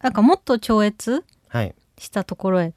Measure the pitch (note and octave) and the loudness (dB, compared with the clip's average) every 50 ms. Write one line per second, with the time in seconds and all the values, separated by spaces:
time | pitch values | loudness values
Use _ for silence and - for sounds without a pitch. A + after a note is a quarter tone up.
0 | - B3+ F#3+ G#3 G#3+ D4 F#4+ - _ - B3 A3 - - A3 G#3+ G#3 G#3 G#3+ - | -4 -2 2 4 4 4 4 2 _ -2 -2 -2 0 0 2 2 2 0 -2 -4
1 | - A3+ B3+ E4 - _ _ _ _ _ - A#2 G#2 - - _ _ _ _ - | -4 -4 -4 -4 -6 _ _ _ _ _ -4 -4 -4 -4 -8 _ _ _ _ -20
2 | - - - G3+ F3+ - F3+ - - F#3+ F#3 F3+ E3+ E3 - | -16 -10 -8 -8 -8 -8 -8 -6 -2 0 0 0 0 -2 -6